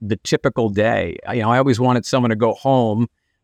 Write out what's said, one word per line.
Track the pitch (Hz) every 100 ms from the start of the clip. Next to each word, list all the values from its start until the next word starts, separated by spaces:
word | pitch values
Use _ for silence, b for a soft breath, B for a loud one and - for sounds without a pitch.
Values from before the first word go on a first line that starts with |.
the | 104 107
typical | - 156 135 120 110
day. | 101 110 107 87 82 -
I, |
you | 117
know, | 107
I | 123
always | 139 113
wanted | 127 123 -
someone | 131 120
to | 107
go | 113
home | 104 135 131 113 107 117 _ _ _